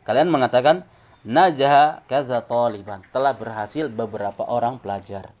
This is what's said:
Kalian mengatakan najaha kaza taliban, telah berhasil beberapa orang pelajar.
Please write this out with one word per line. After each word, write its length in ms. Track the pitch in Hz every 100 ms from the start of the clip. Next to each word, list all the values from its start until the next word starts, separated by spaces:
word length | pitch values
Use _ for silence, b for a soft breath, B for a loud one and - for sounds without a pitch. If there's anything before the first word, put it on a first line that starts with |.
Kalian 240 | - 117 170
mengatakan 560 | 147 123 123 131 170 180 b b b
najaha 800 | 104 127 185 143 135 143 151 160 -
kaza 320 | 131 135 120
taliban, 560 | - 120 120 104 98 98 - 127
telah 160 | 139
berhasil 560 | 127 110 110 104 147 151
beberapa 560 | 110 113 104 101 101
orang 400 | - 120 117 131
pelajar. 480 | 101 98 98 98 - _